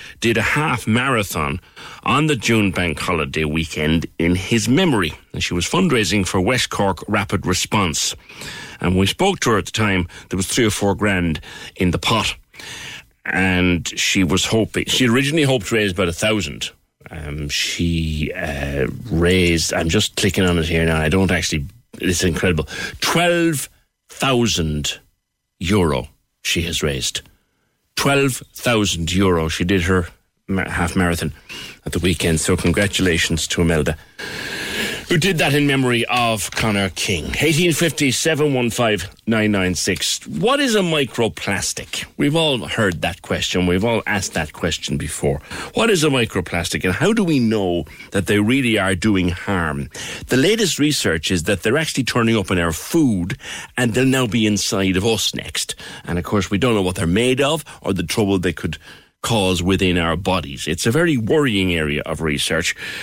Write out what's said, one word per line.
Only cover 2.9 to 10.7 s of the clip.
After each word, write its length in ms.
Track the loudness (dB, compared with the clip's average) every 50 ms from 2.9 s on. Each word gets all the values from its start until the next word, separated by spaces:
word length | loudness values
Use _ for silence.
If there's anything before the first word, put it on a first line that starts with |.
| -2 -4
holiday 440 | -2 -2 -2 -2 -2 -2 -2 -2 -2
weekend 640 | 0 0 -2 -2 -4 -4 -2 0 2 2 0 0 -2 _ -2
in 180 | 0 2 2
his 340 | 0 0 0 0 0 2 2
memory, 420 | 2 4 4 4 2 2 0 -2 -4 -8 -16 _ -8
and 100 | -6 -6
she 100 | -4 -2
was 120 | -2 -2
fundraising 600 | -2 0 2 2 2 2 2 0 2 0 0 0
for 140 | 0 0 0
West 300 | 2 2 2 0 0 -2
Cork 340 | -2 0 0 0 0 -2 -4 -4
Rapid 360 | -2 -2 -2 0 -2 -2 0
Response. 680 | 0 0 0 -2 0 0 0 0 0 0 -2 -4 -4 -6 -8 -14 -20 -18 -16 -14 -14 -14 -14 -14 -16 -12 -6
And 120 | -2 0
when 100 | 2 2
we 60 | 2 2
spoke 340 | 2 2 2 2 2 2
to 80 | 2 2
her 60 | 2 2
at 80 | 0
the 60 | -2 -2
time, 340 | 0 0 2 2 0 0 -2 -6 -16 -14 -6
there 80 | -4 -4
was 100 | -4 -2
three 180 | 0 2 2
or 60 | 2